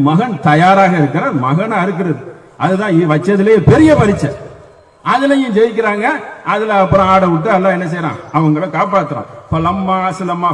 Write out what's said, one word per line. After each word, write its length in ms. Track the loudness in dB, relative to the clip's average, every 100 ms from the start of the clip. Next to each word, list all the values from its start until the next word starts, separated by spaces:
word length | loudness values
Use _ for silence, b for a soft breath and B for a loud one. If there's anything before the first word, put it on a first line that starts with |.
| 2
மகன் 260 | 2 0 -2 0
தயாராக 440 | 2 4 4 4 2
இருக்கிறார். 340 | 0 -2 -2 -2 -2
மகனா 320 | -2 -2 -2 -4
இருக்கிறது, 320 | -4 -4 -6 -10 -20 -20 -6 -2
அதுதான் 320 | -2 0 0
இ-, 100 | 2
வச்சதுலேயே 480 | 0 0 0 4 4 4
பெரிய 220 | 6 6 4
பரீட்சை. 320 | 2 0 -2 -8 -14 -20 -20 -20 _ _ -2
அதுலயும் 400 | 0 2 0 0 2
ஜெயிக்கிறாங்க. 500 | 0 0 -2 -2 -2 -4 -8 -14 -4
அதுல 240 | -4 0 0
அப்புறம் 260 | 2 2 4
ஆட 140 | 2 2
விட்டு 180 | 0 0 0
அல்லாஹ் 200 | 0 -2
என்ன 120 | -4
செய்றான்? 260 | -4 -6 -8 -4 0
அவங்கள 280 | 2 0 -2
காப்பாத்துறான். 560 | -4 -2 0 -2 -8 -10 -16 -6
ஃபலம்மா 460 | -4 -2 -2 -2 -2 -4
அஸ்லமா 420 | -6 -6 -4 -4